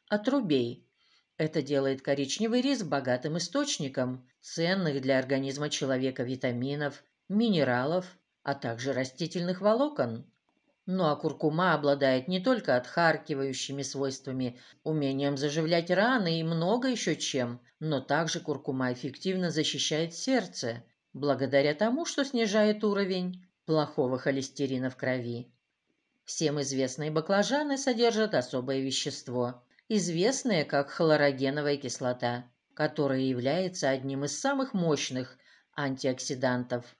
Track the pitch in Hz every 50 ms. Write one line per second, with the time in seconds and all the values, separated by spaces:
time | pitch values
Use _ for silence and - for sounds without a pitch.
0 | _ - 208 208 208 269 269 285 226 165 147 131 120 120 123 - _ _ _ _
1 | _ _ _ _ _ _ _ - 160 156 156 160 131 131 147 139 135 135 135 135
2 | - 147 139 139 139 131 - - 214 226 226 247 254 277 277 226 196 143 143 139
3 | 135 131 123 123 - 151 156 175 170 - - 277 294 285 - - 156 135 - 135
4 | 127 127 127 127 - _ _ _ - - - - 165 170 190 196 180 156 135 139
5 | 131 131 135 131 127 127 139 135 135 135 131 143 147 151 - - 151 131 131 127
6 | 131 131 131 - 123 123 131 120 - 127 120 120 123 139 143 147 147 143 131 -
7 | - _ _ _ _ - 185 208 233 226 196 160 135 123 123 123 127 147 170 185
8 | 185 - - _ _ _ _ _ - 139 139 - - 123 117 117 127 139 131 123
9 | 131 131 - - 170 156 - 180 175 180 180 185 190 208 220 240 285 302 294 -
10 | 127 120 113 123 - - _ _ _ _ _ _ _ _ _ _ - - 185 185
11 | 180 151 147 - - 156 - - - 156 151 165 185 185 160 147 143 143 143 139
12 | 139 135 131 127 127 180 180 185 185 262 262 220 - - 127 123 - - - 175
13 | 170 165 156 147 - - 151 135 139 135 131 - - - 135 139 135 - - 135
14 | 139 135 135 - - 139 127 131 127 123 123 - - - - _ - 156 156 151
15 | 143 135 135 135 143 143 143 131 143 143 143 165 156 160 170 170 170 175 180 180
16 | 208 247 262 247 190 165 165 165 160 160 170 165 165 180 220 247 247 262 247 214
17 | - 190 151 - - - - 131 123 120 120 123 _ _ _ - 156 156 143 131
18 | 127 - 139 156 170 160 - 170 - 156 143 - - - 131 131 131 127 123 123
19 | - 139 127 - - 185 190 185 180 170 143 156 147 - - 135 - - 160 151
20 | 170 165 - - - 262 262 240 190 170 - - - 117 117 120 - _ _ _
21 | _ _ - 131 139 147 135 120 139 123 139 139 139 147 151 147 208 226 247 311
22 | 339 - - - 277 277 - 233 226 208 196 220 208 214 214 214 214 208 202 196
23 | 202 185 190 180 180 180 180 - - _ _ _ _ - 160 156 147 147 - -
24 | 139 123 131 123 - 151 135 135 131 - - - 143 131 131 127 127 127 127 -
25 | - 127 127 127 117 120 120 120 127 - _ _ _ _ _ _ _ _ _ _
26 | _ _ _ _ _ - - - 160 147 147 151 139 131 135 131 135 127 - -
27 | 147 156 156 156 156 - 196 202 202 - 262 294 302 294 277 269 - 262 247 220
28 | 240 233 208 214 220 214 - 131 123 - - 127 123 135 135 135 135 135 131 -
29 | - 147 131 - - - 120 123 120 123 123 - _ _ _ _ _ - 220 208
30 | 170 175 165 165 185 240 269 - - 262 202 160 143 - - 139 143 - - -
31 | 170 156 151 147 143 143 135 131 135 135 143 151 147 147 147 139 135 123 - -
32 | 139 123 123 123 127 120 120 123 123 - _ _ _ _ - - 151 151 - -
33 | 147 139 135 131 131 131 127 123 120 135 147 180 190 180 185 - 156 135 135 127
34 | 127 135 135 135 143 143 - - - 269 285 269 262 262 - 190 170 165 147 135
35 | - - 131 127 127 - - _ _ _ - _ _ _ - 147 143 135 135 131
36 | - 135 127 127 - - 143 127 139 127 123 123 123 - 123 120 120 - -